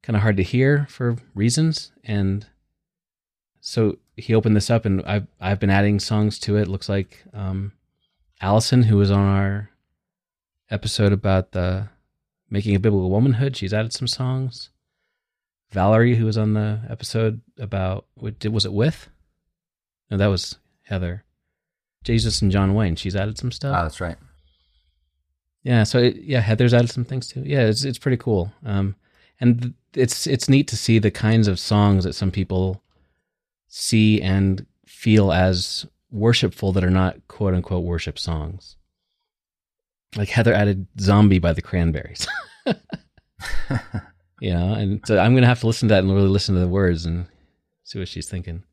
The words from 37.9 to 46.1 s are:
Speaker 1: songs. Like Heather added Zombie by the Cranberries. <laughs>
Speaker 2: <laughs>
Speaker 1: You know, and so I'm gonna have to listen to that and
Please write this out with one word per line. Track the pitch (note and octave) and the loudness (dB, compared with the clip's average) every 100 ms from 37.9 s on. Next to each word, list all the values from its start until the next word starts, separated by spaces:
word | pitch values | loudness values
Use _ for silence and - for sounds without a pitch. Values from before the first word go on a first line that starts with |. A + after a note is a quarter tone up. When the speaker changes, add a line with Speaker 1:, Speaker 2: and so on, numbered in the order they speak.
| E2+ - D2+ | -4 -6 -8
Speaker 1:
songs. | - D#2+ D#2 F#2+ - _ _ _ _ _ _ _ _ _ _ _ _ _ _ - | -6 -6 -8 -12 -18 _ _ _ _ _ _ _ _ _ _ _ _ _ _ -6
Like | G#2 | -2
Heather | - A2+ | 0 2
added | F#2+ G#2 F#2+ F#2 - | 2 2 -2 -6 -4
Zombie | G2 G2+ G#2 F#2+ | 2 6 6 4
by | E2+ | 2
the | D#2 | -2
Cranberries. | - F2+ E2+ D2 - - - | -4 -2 0 -2 -8 -12 -10
<laughs> | G#5 D5 _ | -10 -12 _
Speaker 2:
<laughs> | - - _ - _ _ _ _ - - - C3 - - - _ _ _ | -4 -4 _ -18 _ _ _ _ -2 0 0 -4 -6 -12 -12 _ _ _
Speaker 1:
You | F#2+ | -4
know, | E2+ F2 | 0 0
and | G#2+ G2+ G2+ - | -2 -2 -4 0
so | G#2 | 2
I'm | G2+ | 4
gonna | B2+ B2 | 6 4
have | B2 | 4
to | A2+ | 0
listen | A#2 A#2 | 0 4
to | |
that | G#2 | 4
and | F#2+ | 4